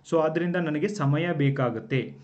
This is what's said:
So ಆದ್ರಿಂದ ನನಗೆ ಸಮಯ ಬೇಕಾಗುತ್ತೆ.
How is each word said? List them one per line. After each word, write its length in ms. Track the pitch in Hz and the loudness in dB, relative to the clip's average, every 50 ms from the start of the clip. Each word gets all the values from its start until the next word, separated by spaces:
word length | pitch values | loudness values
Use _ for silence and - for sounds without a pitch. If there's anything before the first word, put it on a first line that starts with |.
| _ - | _ 0
So 80 | 170 160 | 2 2
ಆದ್ರಿಂದ 360 | 156 156 156 170 175 175 170 | 2 2 2 0 0 0 0
ನನಗೆ 320 | 180 170 156 151 151 175 | 0 0 -2 -2 -2 -2
ಸಮಯ 460 | 208 208 - 143 139 139 151 170 175 170 | -2 -2 0 0 2 2 2 2 0 0
ಬೇಕಾಗುತ್ತೆ. 800 | 147 143 139 139 143 131 120 110 113 - - 135 131 110 - - - | 2 2 2 2 2 0 -2 -2 -4 -4 -2 -2 -2 -2 -4 -8 -16